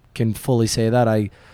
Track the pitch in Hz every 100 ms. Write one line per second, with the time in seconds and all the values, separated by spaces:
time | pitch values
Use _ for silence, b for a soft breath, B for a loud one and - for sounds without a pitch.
0 | _ - 113 104 - 123 113 - 113 120
1 | 117 110 101 b b